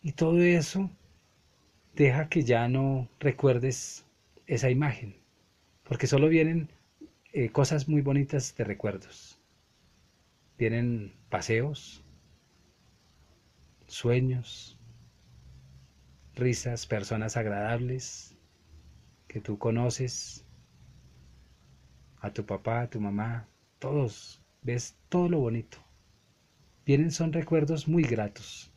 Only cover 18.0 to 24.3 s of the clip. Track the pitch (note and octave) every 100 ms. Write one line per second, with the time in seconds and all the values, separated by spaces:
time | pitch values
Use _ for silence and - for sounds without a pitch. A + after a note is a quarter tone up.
18 | - - - - _ _ _ - - -
19 | - _ _ A2 - G#2 A#2 A#2 B2 -
20 | B2+ - - - - - - _ - -
21 | - - - - - _ _ - - -
22 | - - G#2 - G2+ G2 - A#2 A#2+ A2
23 | G2+ G2+ A2+ A#2 A2 _ _ _ C3+ C#3+
24 | B2 - -